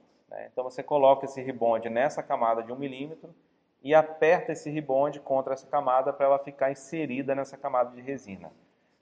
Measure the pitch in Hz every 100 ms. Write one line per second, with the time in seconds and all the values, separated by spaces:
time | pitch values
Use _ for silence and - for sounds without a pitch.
0 | _ _ _ 104 110 - 127 135 135 147
1 | 135 135 135 135 127 120 117 113 117 117
2 | 147 151 - 135 117 113 113 131 139 131
3 | 147 160 165 - _ _ _ _ 135 156
4 | 156 - 160 175 170 151 151 151 147 135
5 | 147 147 - 135 131 131 - 147 135 127
6 | 135 139 139 139 143 143 135 143 - 165
7 | 147 127 131 135 135 135 143 127 120 123
8 | 127 135 104 92 80 - _ _ _ _